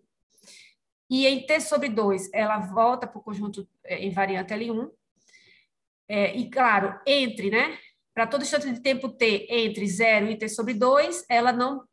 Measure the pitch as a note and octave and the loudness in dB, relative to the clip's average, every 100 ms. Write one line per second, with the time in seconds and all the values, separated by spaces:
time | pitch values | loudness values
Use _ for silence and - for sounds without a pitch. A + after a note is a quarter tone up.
0 | _ _ _ _ - - - _ _ _ | _ _ _ _ -20 -20 -20 _ _ _
1 | - B3+ C4+ C4+ - D#4 D#4 D4 C#4+ G#3+ | -2 2 2 2 0 0 0 -2 0 0
2 | G3+ F#3+ F#3+ G#3+ G#3+ G#3+ F#3 A3 A#3 B3 | 0 0 -2 -2 0 0 -2 2 2 2
3 | B3 - - G3+ G#3 G3+ F#3+ _ - F3+ | -6 -12 -12 -8 -8 -8 -14 _ -8 -6
4 | G3 F3+ F#3+ F#3+ F#3+ G#3+ A#3 A3+ C#4+ - | -2 0 0 -2 -4 -6 -4 -4 -6 -12
5 | _ _ _ _ _ _ _ _ _ _ | _ _ _ _ _ _ _ _ _ _
6 | - G#3 G3 B2 - - A#3+ G3 G3 - | -6 -2 -2 -2 -4 2 4 4 0 -2
7 | C#4 C#4 B3+ - G3 A3+ D4+ - - _ | 0 2 0 -2 0 0 0 -4 -20 _
8 | _ A#3 A#3+ C#4 C#4+ D4 C#4 A#3 C4+ C4 | _ -2 0 -2 -2 -2 -2 -2 -2 -2
9 | B3+ - A3+ G3 - A#3 A3 G3+ G3 F3+ | -4 0 2 2 0 0 0 -2 -2 2
10 | A3+ G#3+ G#3+ A3 A3 A3+ A#3 G#3+ B3 C#4 | 4 4 2 -2 -6 -4 -4 2 4 4
11 | E4+ E4+ - A#3+ B3 A#3+ B3+ C#4 - | 4 -2 0 2 2 2 0 -4 -10